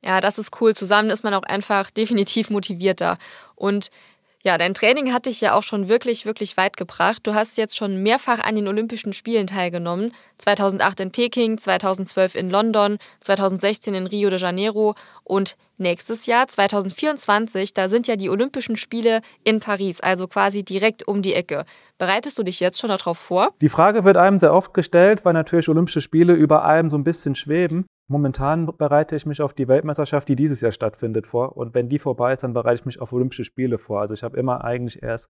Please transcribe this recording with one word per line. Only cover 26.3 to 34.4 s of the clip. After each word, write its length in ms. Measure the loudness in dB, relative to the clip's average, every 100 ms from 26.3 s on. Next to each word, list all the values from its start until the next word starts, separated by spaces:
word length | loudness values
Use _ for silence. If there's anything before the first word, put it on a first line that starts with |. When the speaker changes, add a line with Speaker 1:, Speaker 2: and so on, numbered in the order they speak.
Speaker 2:
über 300 | 6 6 6
allem 260 | 6 4 4
so 80 | 0
ein 60 |
bisschen 320 | 0 -2 -4 -4
schweben. 500 | -2 0 0 -2 -6 _ _
Momentan 580 | 0 0 0 -2 0 -2 -2
bereite 400 | 2 2 2 -4
ich 80 | -6
mich 160 | -4
auf 120 | -4
die 140 | -2 2
Weltmeisterschaft, 640 | 4 2 -4 0 -2 0
die 80 | 0
dieses 240 | 0 0
Jahr 100 | -2
stattfindet, 560 | -2 -6 -4 -4 -4 -2
vor. 300 | -2 -2 -4
Und 180 | -4 -2
wenn 140 | 0
die 100 | -2
vorbei 320 | -2 0 0
ist, 120 | 0
dann 100 | -2
bereite 260 | -2 0 0
ich 60 | -4
mich 160 | -10
auf 100 | -6
Olympische 320 | -2 -4 -4
Spiele 340 | -12 -4 -4 -4
vor. 220 | -4 -4
Also 140 | -4
ich 100 | -6
habe 140 | -8
immer 260 | -4